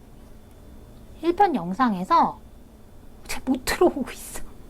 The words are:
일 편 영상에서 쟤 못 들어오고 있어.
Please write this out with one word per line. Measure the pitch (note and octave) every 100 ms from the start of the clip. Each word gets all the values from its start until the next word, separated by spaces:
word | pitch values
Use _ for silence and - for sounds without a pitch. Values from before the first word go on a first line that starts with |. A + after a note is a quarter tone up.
| - - - - - - - - - - - -
일 | D#4+
편 | F4 G4+
영상에서 | C4 E3+ F#3+ B3+ F#3 F#3 E4 A3 C#3+ - - - - - - - - -
쟤 | -
못 | - C4
들어오고 | - - F4+ - B3
있어. | - - - - - -